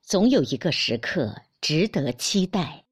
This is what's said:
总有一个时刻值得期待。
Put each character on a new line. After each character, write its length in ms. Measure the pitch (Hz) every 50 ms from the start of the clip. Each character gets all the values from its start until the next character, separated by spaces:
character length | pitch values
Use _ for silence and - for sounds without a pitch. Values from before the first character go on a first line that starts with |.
| _ -
总 180 | - 190 202 247
有 100 | 254 226
一 160 | 139 - 135 123
个 140 | - 175
时 260 | 143 - - - 113 117
刻 460 | - - - 185 131 104 101 - _ _ _ _
值 260 | - - 151 156 190 220
得 240 | - - 135 127
期 360 | 120 - - - - 202 185 185
待。 380 | - 202 165 131 151 - _ _